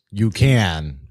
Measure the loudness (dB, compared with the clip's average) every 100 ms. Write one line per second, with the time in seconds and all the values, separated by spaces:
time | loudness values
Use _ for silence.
0 | _ -4 -2 2 2 4 2 -2 -8 -12
1 | -20